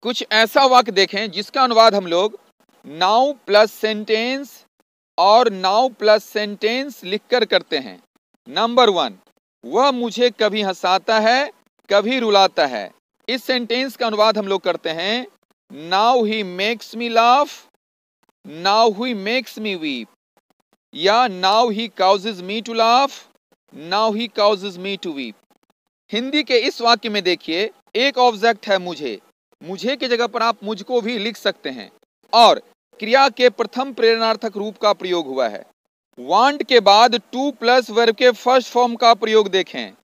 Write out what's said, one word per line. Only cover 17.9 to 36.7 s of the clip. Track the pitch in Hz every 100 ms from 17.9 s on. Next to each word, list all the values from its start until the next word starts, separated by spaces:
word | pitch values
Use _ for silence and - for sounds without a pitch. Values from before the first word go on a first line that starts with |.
| _ _ _ _ _ - 151
"Now | 180 208 226
he | 202 254 226 196
makes | 247 226 -
me | 214 190
weep," | 156 131 110 _ _ _ _ _ _ _ _ -
या | 170 220 247
"Now | 185 190 214 240
he | 208 226 -
causes | 185 202 196 196
me | 180 214
to | 233 226
laugh," | 226 247 277 - - _ _ _ _ - 156
"Now | 190 220 214
he | 233 -
causes | 208 208 202 175
me | 190 196
to | 185
weep।" | 143 123 104 _ _ _ _ _ _ _
हिंदी | 208 254 294
के | 277 247
इस | 247 -
वाक्य | 233 233 233
में | 208
देखिए, | 185 175 - 165 214 - _ 208
एक | 269 262
object | 247 220 220 226 -
है | 196
मुझे, | 180 156 143 98 _ _ _ _
मुझे | 151 185 196 269
की | 262
जगह | 233 233
पर | 240
आप | 226 220
मुझको | 202 214 196 247
भी | 202 240
लिख | 208 214
सकते | 202 190 151
हैं | 131 98 _ _ _ _
और | 226 226 143 - _ _ _
क्रिया | 214 254 269
के | 220 247
प्रथम | 208 220 - 269
प्रेरणार्थक | 247 226 226 226 220 226 202
रूप | 208 202
का | 208
प्रयोग | 196 185 175 147
हुआ | 131 117
है। | 104 - _ _ _ _ -
Want | 123 185 254 294
के | -